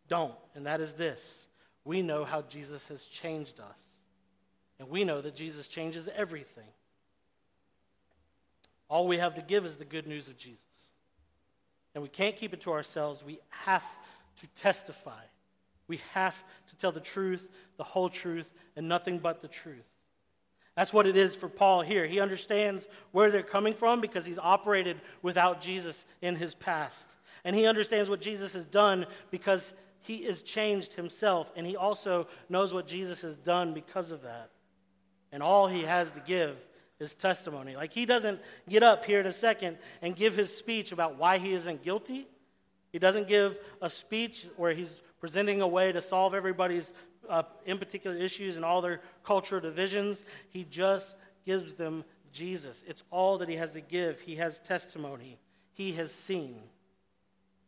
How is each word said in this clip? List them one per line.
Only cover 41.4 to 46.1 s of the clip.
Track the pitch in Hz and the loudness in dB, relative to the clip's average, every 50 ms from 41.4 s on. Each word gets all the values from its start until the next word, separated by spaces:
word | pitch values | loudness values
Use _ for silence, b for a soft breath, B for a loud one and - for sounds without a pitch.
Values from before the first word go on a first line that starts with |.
| 185 196 | 4 0
isn't | 190 180 165 175 160 135 | -2 -2 -2 -4 -6 -4
guilty. | 135 175 190 220 - - 254 269 269 - _ _ _ _ _ _ _ _ _ _ _ _ | -4 -4 -4 -4 -4 -6 -8 -10 -10 -14 _ _ _ _ _ _ _ _ _ _ _ _
He | - 165 | -2 4
doesn't | 180 185 196 214 202 | 4 4 6 4 4
give | 190 208 208 202 196 190 B B B B B | 4 6 6 6 4 0 B B B B B
a | 185 165 | -6 -6
speech | - - - - 214 220 233 226 233 - - 175 - | -6 -8 -8 -6 -4 -4 -4 -4 -6 -12 -16 -14 -6
where | 175 175 170 | -2 0 0
he's | 156 165 180 160 156 - b b b _ | 0 -2 -4 -8 -12 -16 b b b _
presenting | - 165 151 196 208 208 202 196 | -12 -2 0 0 2 2 2 2
a | 196 | 2
way | 180 175 185 190 190 | 4 4 4 4 4
to | 175 175 | 4 0
solve | - - | -2 0